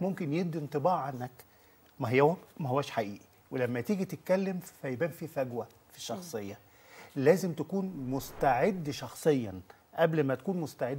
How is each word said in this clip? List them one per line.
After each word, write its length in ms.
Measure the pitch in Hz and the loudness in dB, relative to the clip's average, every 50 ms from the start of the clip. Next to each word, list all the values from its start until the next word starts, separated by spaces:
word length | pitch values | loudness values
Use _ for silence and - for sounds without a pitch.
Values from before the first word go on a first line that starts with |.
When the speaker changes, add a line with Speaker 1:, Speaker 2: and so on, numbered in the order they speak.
Speaker 1:
ممكن 300 | 180 196 185 - 180 143 | -4 -4 -2 -2 -2 -2
يدي 260 | 147 175 190 170 156 165 | 0 0 0 -2 -4 -4
انطباع 360 | 147 139 - 147 135 180 180 | -6 -4 -4 0 2 2 2
عنك 360 | 156 131 143 131 123 123 - - - - - _ _ _ - - _ _ - _ - | 2 0 -4 -6 -6 -8 -10 -10 -16 -20 -20 _ _ _ -20 -20 _ _ -20 _ -6
ما 100 | 135 107 | -2 4
هي، 240 | 127 135 143 156 180 180 - - - - | 6 6 8 6 6 2 -6 -16 -10 -6
ما 80 | 160 123 | -4 0
هوش 220 | 127 143 139 - | 0 0 -2 -2
حقيقي، 340 | - 123 107 101 101 98 - - _ _ _ _ | -2 -2 -2 -2 -6 -10 -16 -20 _ _ _ _
ولما 300 | 135 131 123 117 123 120 | -2 -2 0 0 0 -2
تيجي 240 | 117 - 214 190 190 | -2 -2 -2 -2 -2
تتكلم 560 | - 156 - - - 185 196 190 190 185 180 - - - - | -6 -6 -10 0 2 2 2 2 0 -2 -4 -8 -10 -14 -10
فيبان 280 | - 135 127 117 165 170 | -6 -6 -2 -2 -2 -2
في 160 | - - 165 | -2 -6 -10
فجوة 400 | 143 - 147 131 123 120 117 110 - - - _ - | -6 -4 -4 -2 -2 -4 -6 -6 -8 -12 -20 _ -20
في 40 | - - | -16 -12
الشخصية. 560 | - - 113 98 180 - - 107 101 98 104 | -8 -8 -8 -8 -8 -8 -8 -6 -6 -8 -10
Speaker 2:
مم. 680 | - - - - - - - - - - - - 143 127 | -12 -18 -20 -20 -20 -20 -20 -20 -20 -20 -8 -4 4 6
Speaker 1:
لازم 280 | 147 185 175 190 175 | 6 6 6 4 -2
تكون 320 | 156 - 147 - 190 196 190 190 180 143 131 123 | -2 -4 -4 -2 -2 -2 -2 -4 -6 -6 -4 -4
مستعد 800 | 131 135 - - - - 160 139 123 123 160 208 196 180 151 147 | -4 -4 -4 -8 -4 2 4 4 4 4 4 2 2 0 -4 -4
شخصيًا 680 | 127 - 131 123 - - - 165 147 131 113 98 92 92 - - - - _ _ - | -6 -6 -8 -10 -12 0 2 4 4 4 0 -4 -6 -10 -12 -14 -20 -20 _ _ 2
قبل 280 | - 165 165 160 156 143 | 2 2 4 4 2 2
ما 100 | 135 131 | 2 0
تكون 260 | 123 - 196 185 180 | 0 -2 -2 -2 -2
مستعد 380 | 156 127 - - 139 123 139 | -4 -4 -4 -4 -4 -4 -2